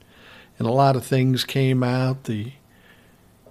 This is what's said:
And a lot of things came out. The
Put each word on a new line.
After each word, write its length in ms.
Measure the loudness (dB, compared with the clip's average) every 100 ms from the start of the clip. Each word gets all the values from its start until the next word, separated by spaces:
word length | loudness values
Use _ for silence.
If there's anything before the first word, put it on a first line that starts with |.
| _ -20 -20 -20 -18 -8
And 100 | -2
a 40 |
lot 240 | 2 2 2
of 80 |
things 400 | 0 2 2 0
came 380 | -2 0 0 2
out. 420 | 0 0 -2 -4
The 280 | -6 -6 -6 -14 _ _ _ -20 _ _ _ _ -20